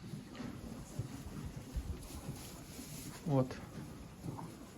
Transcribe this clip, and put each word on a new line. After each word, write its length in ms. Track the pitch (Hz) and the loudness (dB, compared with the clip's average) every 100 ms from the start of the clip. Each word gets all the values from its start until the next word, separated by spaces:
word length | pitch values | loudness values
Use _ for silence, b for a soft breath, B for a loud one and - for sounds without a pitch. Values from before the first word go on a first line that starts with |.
| - - - - - - - - - - - - - - - - 254 - - - - - - - - - - - - - - - - | -4 -4 -4 -4 -4 -4 -4 -6 -2 -2 -2 -2 -4 -2 -2 -4 -2 0 2 0 -2 -4 -2 -2 -4 -6 -6 -6 -6 -4 -4 0 8
От. 240 | 139 131 - - - - - - - - - - - - | 10 10 4 -4 -4 -4 -6 -8 -4 -2 -2 -4 -6 -8